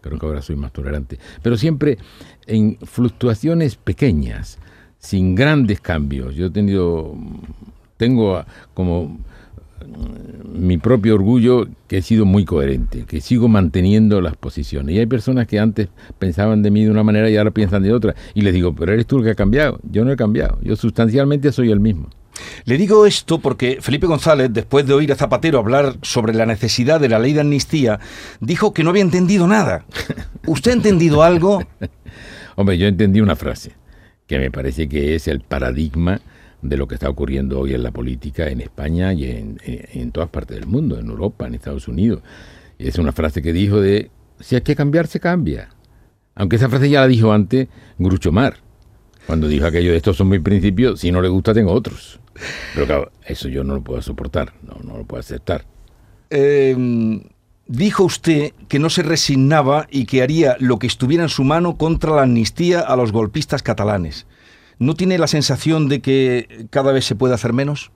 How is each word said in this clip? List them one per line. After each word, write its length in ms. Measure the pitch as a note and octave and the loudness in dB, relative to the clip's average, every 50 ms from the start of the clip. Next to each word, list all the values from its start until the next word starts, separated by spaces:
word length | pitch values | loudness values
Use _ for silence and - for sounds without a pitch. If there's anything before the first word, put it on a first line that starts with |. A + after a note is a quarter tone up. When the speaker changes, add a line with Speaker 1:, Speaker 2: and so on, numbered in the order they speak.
Speaker 1:
Creo 160 | - C#2 D2 D2 | -10 -8 -8 -6
que 80 | D#2+ | -6
ahora 160 | D#2 D2+ D2 | -6 -6 -6
soy 140 | C#2 - D#2 | -6 -8 -8
más 160 | C#2+ C#2 C2 | -8 -8 -8
tolerante. 460 | - - C#2 C#2+ D2 D2 C#2 - C2+ C2 - - - - | -8 -8 -8 -6 -6 -6 -8 -10 -14 -16 -16 -20 -20 -6
Pero 140 | - A#2 A#2+ | -2 -2 0
siempre 420 | A2 G#2+ E3 D#3+ C3+ D3 D3+ B2+ - - - - - - - - _ _ | 0 0 -2 0 0 0 0 0 -2 -6 -20 -20 -20 -20 -20 -20 _ _
en 320 | - A2 A2 G#2+ G#2+ G#2+ - | -2 0 2 2 2 0 -4
fluctuaciones 920 | - - - - B2 A#2+ - - - B2 A2+ - - D3+ E3+ E3+ D#3+ C3+ - | -14 -12 -2 0 0 0 0 -2 -2 -2 -2 0 0 0 0 2 0 -2 -2
pequeñas, 800 | - _ - F#2+ - C#3+ C3+ A#2 - - - A1 - - - - - - - - - - _ _ _ | -4 _ -6 -2 0 2 2 2 2 -2 -4 -6 -10 -12 -12 -14 -20 -20 -20 -20 -20 -20 _ _ _
sin 360 | - - - G2 F#2 F#2 F2+ | -10 -4 -2 0 2 2 2
grandes 460 | F#2+ C3 D3 D#3 D3 C3 G2+ G#2 - | 2 2 4 4 4 2 2 0 -2
cambios. 540 | _ - F2 D#2+ D2 C#2 C#2 C2+ B1+ B1+ C#2 | _ -4 -4 -2 -2 -4 -4 -6 -6 -8 -6
Yo 120 | D2+ F2+ | -4 -4
he 40 | F#2 | -4
tenido, 640 | E2 G2+ G#2 G2+ G2 F#2+ F2+ E2+ E2+ D#2+ D#2 D2+ D2 - - - - - - - - - - - - - _ _ _ _ | 0 0 0 2 2 2 0 0 0 -2 -4 -8 -12 -14 -14 -14 -14 -14 -16 -16 -18 -18 -20 -20 -20 -20 _ _ _ _
tengo 460 | A2+ A#2+ C3 A#2+ A2 G2+ F#2 F2 D2+ - - - - _ _ | 0 2 2 2 2 0 0 -4 -6 -12 -20 -20 -20 _ _
como 440 | - F#2 F2+ E2+ F2 E2+ D2 C2+ - - - - - - - - - - - _ - - - - - - - - - - - - - - - - | -4 -2 -2 -2 -2 -4 -6 -10 -14 -16 -18 -18 -20 -20 -20 -20 -20 -20 -20 _ -20 -20 -18 -14 -12 -12 -12 -12 -14 -16 -18 -18 -18 -18 -14 -8
mi 240 | F2 F2+ F2+ F2+ E2 | -2 0 0 0 2
propio 380 | - A2 B2+ A#2 G2 A2+ A2 | 2 2 2 4 4 4 4
orgullo 500 | G2+ F#2+ G2+ B2 B2+ A2 B2 B2 B2 G2+ - - _ _ _ | 4 4 2 4 4 4 4 4 2 2 -2 -8 _ _ _
que 100 | - F#2+ | -4 -4
he 40 | |
sido 220 | F2+ - A#2 A2 G#2+ | 0 2 2 4 4
muy 200 | F#2+ F#2 G#2 F#2+ | 4 4 4 2
coherente, 600 | D#2+ F2 D#2 C#2 C#2 C2+ B1+ - - - A#1+ A#1 | 2 0 0 0 0 0 -2 -2 -4 -6 -8 -10
que 160 | - - - | -8 -10 -10
sigo 280 | - - B2+ A#2+ A2+ A#2+ | -2 0 0 2 4 4
manteniendo 720 | A2 G2+ F#2 D#2+ D2 F#2+ F2+ F#2+ G#2 G#2+ A2 G#2+ G#2 G2 | 4 4 2 2 2 2 2 4 4 4 4 4 4 2
las 160 | F2+ E2 - | 0 -2 -4
posiciones. 580 | - - - - - C#2+ - - C#2 C2+ C#2+ D#2+ | -6 -10 -10 -8 -8 -8 -6 -6 -6 -4 -2 0
Y 40 | G#2 | 0
hay 60 | A#2 | 0
personas 400 | A2 B2+ A2+ - - C3 B2+ A#2 | 0 0 -2 -2 -2 0 0 0
que 120 | - - G2+ | 0 0 2
antes 300 | G#2+ A2+ G#2 A2+ G#2+ F#2 - - - - - _ | 2 2 0 0 -4 -4 -6 -18 -20 -20 -10 _
pensaban 440 | F#2+ F#2+ D#2+ F2 G2+ G#2+ A2 G#2+ | -4 -4 0 0 2 2 2 2
de 80 | G2+ G#2 | 4 4
mí 140 | G2+ G#2+ G#2+ | 4 4 4
de 60 | G#2+ | 4
una 120 | G#2+ G#2+ | 4 2
manera 260 | G#2+ G#2+ G#2 G#2+ A2 A2 | 2 2 2 4 2 4
y 80 | G#2+ | 2
ahora 140 | G#2 G#2 G#2+ | 2 2 2
piensan 320 | - G#2+ G#2+ F#2 F#2+ G2+ | 2 0 0 0 2 0
de 100 | F#2+ G2 | 2 2
otra. 220 | A2+ B2 - G#2 E2 - - - - | 2 2 0 -2 -4 -4 -12 -6 -2
Y 80 | G#2 | 0
les 120 | G2+ G2+ F2 | 0 2 2
digo, 200 | F2+ F2 F2+ D#2 | 2 0 0 -2
"Pero 180 | C#2 D#2+ F2 | -2 -2 0
eres 140 | G#2 A2+ A#2 | 0 0 0
tú 120 | - C#3 C3+ | 0 0 0
el 60 | A2+ | 0
que 60 | A2+ | 0
ha 40 | G#2+ | 0
cambiado". 440 | - G#2 G2 G#2+ C#3 D3+ C#3 - - | 2 2 2 2 2 2 0 -2 -6
Yo 220 | - A2 - G2+ A2+ | -10 -4 -2 0 0
no 80 | B2+ | 0
he 40 | C#3 | 0
cambiado. 420 | A#2+ A#2+ G#2 G#2+ C3 - - - - | 0 0 0 0 0 0 -2 -2 -4
Yo 120 | - - G#2+ | -2 -4 -4
sustancialmente 720 | G#2 - A2+ - - A2+ A2+ G#2+ C3+ C#3 C#3 D3 D3 C3+ D3 | -2 -2 -4 0 0 0 2 2 2 2 2 0 2 0 0
soy 180 | - - B2+ A#2 | 0 2 0 2
el 80 | G#2+ G2+ | 2 2
mismo. 280 | G2+ A2 G#2 D#2+ C#2 - - - - _ _ - - - - - - | 2 2 0 -2 -6 -12 -14 -20 -20 _ _ -18 -18 -16 -18 -14 -4
Speaker 2:
Le 140 | A#2+ A#2+ C#3+ | -2 0 0
digo 260 | G3+ F#3 G#3+ G#3+ G#3+ | 2 4 6 8 8
esto 340 | G#3 - - - - E3 D#3+ | 6 4 0 -2 -2 -4 -2
porque 380 | - C#3 B2 - B2+ B2 C3+ - | 0 -4 -2 -2 -2 -2 -2 -4
Felipe 240 | - - B2+ D3 E3+ | -4 -4 -2 0 0
González, 420 | F3 D#3+ C#3 - E3 D#3 C#3+ C3 B2+ | 0 0 0 4 2 4 4 4 0
después 340 | A2 A2+ G#2 - - C#3 C#3+ | 0 -2 -4 2 0 2 2
de 80 | B2+ C#3 | 4 2
oír 180 | C#3 D3+ C#3+ | 2 4 2
a 40 | C#3 | 0
Zapatero 420 | - C#3+ A#2+ B2+ A#2+ - E3 D3 B2+ | -2 0 -2 0 0 0 2 2 2
hablar 380 | A2 G#2 B2 C#3+ C#3+ C3+ - - | 2 2 2 2 2 0 -2 -6
sobre 300 | - - - B2 A2 A2 | -10 -4 -2 -2 0 0
la 140 | A2 A2 A2+ | 2 2 0
necesidad 520 | A2+ A2+ G#2 - A2 - - A#2+ C3 D#3 D#3+ | 0 0 -2 -2 -4 -2 0 2 2 2 4
de 80 | D3 B2 | 4 2
la 80 | A2+ A2 | 2 2
ley 140 | A2+ C3+ D3+ | 2 2 2
de 60 | D3+ | 2
amnistía, 560 | D3 D3 D3 C3+ - - - D#3 C3+ A2+ G#2+ G#2 - - - - - - - - | 2 2 2 0 0 -2 0 0 2 2 0 -2 -6 -16 -20 -18 -20 -20 -14 -10
dijo 320 | A2 A2+ - - - G#3+ | -4 -4 -2 0 0 0
que 120 | G#3 - D#3 | 0 2 0
no 60 | E3 | 2
había 120 | F3 G#3 | 4 4
entendido 440 | G3 F3 D3+ F3+ F#3 E3+ G#3 G3+ E3+ | 2 2 2 2 2 2 4 4 4
nada. 380 | E3+ G#3 A3 F#3 - - E2 - - - - - - - - - - - - - | 4 4 2 2 0 -2 -4 -8 -12 -12 -12 -8 -8 -10 -10 -10 -16 -16 -10 -4
¿Usted 240 | - D#3+ C3 - A#3 | -4 -4 0 2 2
ha 40 | B3 | 2
entendido 480 | A#3 - G#3+ G3 E3+ E3+ E3 D3 D3 D#3 | 4 4 4 4 4 4 4 6 6 6
algo? 380 | E3+ F3+ E3+ E3 F#3+ G#3 F#3+ E3+ - - _ G2+ - - _ _ - | 6 6 4 4 2 2 2 -2 -8 -10 _ -12 -12 -12 _ _ -20
Speaker 1:
<laughs> 480 | - - - - - - - - - | -20 -20 -20 -20 -20 -20 -20 -12 -2
Hombre, 220 | - G2+ G2 F#2+ E2+ | 0 2 2 2 4
yo 80 | F#2 | 2
entendí 340 | G#2 G2 E2+ G#2+ G2+ F#2+ G#2+ | 2 4 4 4 4 4 4
una 160 | G#2+ G2+ D#2 | 4 4 2
frase 360 | - - C#2 C2+ - - - - _ _ _ - - - - _ _ _ | 0 -2 -8 -8 -8 -12 -20 -20 _ _ _ -20 -20 -20 -20 _ _ _
que 120 | _ D2+ C2+ | _ -4 -2
me 120 | C2 C2 | -2 -4
parece 380 | B1+ C2+ C2 C2+ - D#2 D#2+ C#2+ | -4 -6 -6 -6 -4 -4 -4 -4
que 260 | C#2 D2+ C#2+ D2 D#2+ | -2 -2 -2 0 -2
es 140 | E2 - D#2 | -2 -2 -4
el 120 | C#2+ C2 | -4 -4
paradigma 800 | - _ - C#2 B1+ B1 B1 C#2+ D#2 D2+ C#2 D#2+ E2+ F2 F#2+ A#2 _ - - - - - _ _ | -6 _ -6 -4 -4 -4 -2 -4 -4 -4 -2 -2 -2 -2 -2 -4 _ -14 -20 -20 -20 -20 _ _
de 140 | - C2+ C#2 C2+ | -8 -6 -4 -4
lo 80 | C#2 C2+ | -4 -6
que 60 | - | -8
está 160 | - - C2+ | -6 -6 -6
ocurriendo 480 | C2+ C2 C#2+ C2 C2+ C2+ C2+ C2+ C2+ C2 | -4 -4 -4 -4 -4 -4 -4 -4 -4 -4
hoy 140 | C2+ C2+ C2+ | -4 -4 -4
en 80 | B1+ | -4
la 80 | B1 A#1 | -4 -6
política 580 | - - A#1+ B1+ B1+ B1+ - D2 C2+ - E2 D2 | -6 -8 -8 -8 -8 -8 -10 -10 -6 -6 -6 -4
en 120 | C2+ A#1+ | -4 -8
España 500 | - - _ - D2 D2+ D#2+ F2 F2+ F#2+ | -10 -12 _ -8 -6 -4 -2 -2 -2 -2
y 120 | F#2+ D#2+ C#2 | -2 -4 -4
en, 340 | B1+ A#1+ A1+ G#1+ G#1+ G#1+ - - | -6 -8 -10 -10 -12 -14 -14 -12
en, 200 | - - - - - - B2+ | -12 -12 -12 -14 -14 -12 -10
en 100 | A#2+ A#2+ | -10 -8
todas 180 | - - D#2+ D#2 | -6 -6 -8 -6
partes 280 | - - - - - G1+ | -6 -10 -10 -10 -12 -12
del 80 | G1+ - | -8 -4
mundo, 300 | F#2 C3+ E3 C#3+ - A1+ | -4 -2 -2 -2 -4 -6
en 100 | A1 A1 | -8 -10
Europa, 360 | A1 - - G#2+ G#2+ _ - | -8 -6 -6 -6 -6 _ -10
en 80 | - A#1+ | -10 -10
Estados 320 | B1+ - - C#2+ C#2 - | -10 -10 -10 -10 -10 -10
Unidos. 360 | - - D#2+ G2 A#2 G2+ - - - - - - - - - - - _ _ | -8 -4 0 0 0 0 -2 -8 -18 -20 -20 -20 -20 -20 -20 -20 -20 _ _
Y 100 | - C2 | -8 -6
es 80 | - - | -2 -2
una 140 | E2 D2+ | -2 -2
frase 300 | - - D#2+ D#2 - F2+ | -2 -2 -2 -2 -2 -2
que 100 | D2 E2 | -4 -2
dijo 260 | E2 F2 G2+ G2+ G2+ G#2 | 0 0 2 2 2 2
de, 300 | G2 F#2+ G2 F#2 - - _ _ _ _ _ _ | 2 2 2 0 -2 -6 _ _ _ _ _ _
"Si 140 | - - C3 | -6 -2 -2
hay 80 | B2 | -2
que 120 | - - D3 | 0 0 -2
cambiar, 300 | C#3+ D3 C#3+ C#3+ E3 E3 | 0 0 0 2 0 0
se 140 | D#3 - F3 | 0 -6 -4
cambia". 480 | - F3 F3 F3 D#3 - C2+ A1 G1+ - - _ _ _ _ - _ _ _ _ _ _ _ | -2 0 0 0 0 -2 -4 -6 -10 -16 -20 _ _ _ _ -20 _ _ _ _ _ _ _
Aunque 220 | - G2+ F2+ A2+ | -4 -2 0 2
esa 120 | A2 B2+ B2+ | 2 2 2
frase 180 | A2 - C3+ C#3+ | 2 2 2 4
ya 120 | D3 C#3+ | 4 6
la 80 | C3 C3 | 6 6
dijo 240 | C3 A#2 A2 A2 | 6 6 6 6
antes 360 | G#2+ G#2+ G2+ F2+ - C3 C3 - - - - - - - | 6 4 2 2 0 0 0 -2 -8 -20 -20 -20 -6 -2
Groucho 340 | F2+ F#2 F#2 F2+ - F2+ | 0 0 0 2 0 2
Marx, 280 | D2+ G2 C3+ C3+ - - _ - _ _ _ _ _ _ _ _ _ _ _ | 2 2 2 0 -2 -6 _ -20 _ _ _ _ _ _ _ _ _ _ _
cuando 220 | - D#2+ D#2+ D#2 D2+ | -4 -2 0 0 0
dijo 180 | D2+ C#2+ D2 | 0 2 0
aquello 240 | E2+ D#2 F2 F2 F2+ | 0 0 2 2 2
de, 60 | E2+ E2 | 2 2
"Estos 180 | - G#2+ F2+ | 2 0 0
son 120 | - G2 F#2+ | 2 2 2
mis 120 | G2 F#2+ | 2 2
principios, 600 | D2 - G2+ G2 E2 G#2 F#2 F#2 B2+ B2+ G2 - | 2 2 2 2 2 2 2 2 2 0 0 0
si 100 | - F2 | -2 0
no 80 | F2 F2+ | 0 2
le 80 | F2+ F#2 | 0 2
gusta, 240 | F2+ F#2+ F2+ A2+ | 0 0 0 2
tengo 200 | G#2+ A2+ A2 F2+ | 2 2 4 4
otros". 480 | F2+ B2 G#3+ - - - - - - - - _ _ - - - - - - - - | 2 0 -2 -4 -12 -16 -20 -20 -20 -20 -20 _ _ -16 -14 -14 -12 -12 -14 -10 -4
Pero 120 | D#2 D2 | -4 -2
claro, 260 | - D#2 C#2+ C#2+ - _ _ - | 0 0 -2 -2 -4 _ _ -12
eso 220 | - - - - C2+ | -12 -10 -8 -8 -8
yo 140 | B1+ C#2 | -6 -6
no 120 | C2+ C2+ C#2 | -4 -4 -6
lo 80 | C2+ | -6
puedo 180 | C2+ B1 B1 B1+ | -8 -8 -8 -8
soportar, 540 | B1+ - C#2+ - - - - D#2 C#2 - - _ | -8 -8 -10 -10 -10 -6 -4 -4 -6 -6 -10 _
no, 140 | - - D2 - - - | -20 -20 -20 -18 -18 -16
no 80 | - - | -14 -14
lo 60 | - | -14
puedo 160 | - - B2 | -12 -12 -14
aceptar. 460 | - - D#2 - - - F2+ D#2 - - _ - - _ _ _ _ _ - _ _ _ | -12 -12 -14 -12 -6 -6 -6 -6 -6 -14 _ -20 -20 _ _ _ _ _ -20 _ _ _
Speaker 2:
Em, 920 | D#3 C#3+ C#3 C#3+ D3 C#3+ C3+ C3+ C3 B2+ B2+ B2 A#2+ A#2 A2+ A2 A2 - - - _ _ _ _ _ _ _ | 0 2 2 4 4 4 4 2 2 0 0 0 0 0 0 -2 -2 -4 -8 -16 _ _ _ _ _ _ _
dijo 380 | - A#2+ A#2+ F#3 G#3+ - - G3 | -8 -4 0 0 0 2 2 0
usted 480 | F3 - - - E3+ D#3+ D3 D3 D3+ - - - - | 0 0 -2 0 0 2 2 0 -2 -8 -14 -8 -2
que 100 | - C#3+ | 0 0
no 100 | D3+ D#3+ | 0 0
se 140 | - F#3 | 0 -2
resignaba 840 | E3 D3+ E3 D3+ - - C#3 C3+ C3 C#3 D#3+ D#3 C#3 B2+ C#3+ D3+ D3+ - | -2 0 -2 -2 0 0 2 2 4 4 4 4 2 2 0 0 -2 -2
y 160 | - C#3 A#2+ | -4 -4 -4
que 160 | - - C3 | 0 0 0
haría 340 | B2+ C3+ D3+ D#3+ D#3+ C3+ B2 - | 2 2 2 2 2 2 2 2
lo 200 | C3 B2 A#2+ G2+ | 2 0 0 0
que 80 | - | 0
estuviera 380 | A#2+ - - C3 B2+ D#3 E3+ E3+ | -4 -4 -2 -2 0 2 0 0
en 40 | D3 | 0
su 160 | - - C3+ | -2 0 0
mano 320 | C3 D3+ E3 F3 F3 E3 | 2 2 2 0 0 -2
contra 380 | - D#3 D#3+ E3 D#3 - D#3 D#3 | -2 -2 -2 0 0 0 0 2
la 60 | D3 | 2
amnistía 580 | C3+ C3 A#2+ A#2 A2+ G#2 - - E3+ F3 F3+ F3 | 4 4 4 2 0 -2 -2 -2 0 0 2 0
a 160 | D3+ A2 C3 | 0 0 0
los 160 | B2+ B2 A2 | 0 0 0
golpistas 500 | G#2 A2+ A2 G#2 - D#3 D3 - - C3+ | 0 0 -2 -2 -2 -6 -4 -4 -6 -4
catalanes. 640 | - - A2 G2+ G2+ G#2 G#2 G2 E2+ D#2+ D2+ - - - _ _ _ - - _ _ _ _ _ | -4 -4 -4 -2 -2 -2 0 -2 -4 -6 -10 -14 -18 -20 _ _ _ -20 -20 _ _ _ _ _
¿No 160 | A#2 C3+ D#3+ | -2 -2 0
tiene 240 | - F3+ F#3+ F#3 F3+ | 0 0 0 2 2
la 80 | D#3+ | 0
sensación 640 | C#3+ - D3+ C#3+ - C#3 - - D#3 D#3+ D#3+ D3+ C3+ | 0 0 0 0 0 -2 -2 0 0 0 2 2 0
de 100 | D3 C3 | -2 -2
que 680 | - C#3 C3+ C3+ C3 B2+ B2 B2 A#2+ - A#2 A2 A2+ A2 | 0 0 2 2 2 2 0 -2 -4 -8 -16 -18 -18 -4
cada 200 | - C#3+ C3 C#3 | -4 0 0 2
vez 140 | C3+ C3+ B2+ | 2 0 0
se 100 | - A#2 | -2 -2
puede 200 | G#2 C3 B2+ B2 | 0 0 0 0
hacer 180 | A#2 - A#2+ | 0 -2 -2
menos? 400 | A#2 B2+ C#3 C#3+ D3 C#3 - - _ | -2 -2 -2 -2 -4 -8 -10 -16 _